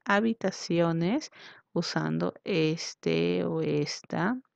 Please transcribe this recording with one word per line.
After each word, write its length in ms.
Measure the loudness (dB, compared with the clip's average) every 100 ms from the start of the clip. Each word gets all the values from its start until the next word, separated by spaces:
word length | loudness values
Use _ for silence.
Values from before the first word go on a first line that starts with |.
| 2
habitaciones 1300 | 2 2 0 -2 -2 0 2 4 2 2 0 -2 -14 -20 -20 _
usando 600 | -4 -2 -2 -2 0 -2 -4
este 1000 | -2 0 2 0 -6 -6 0 2 2 0
o 180 | 0 -2
esta 800 | 0 0 -2 -6 -6 -2 -2 -2 -8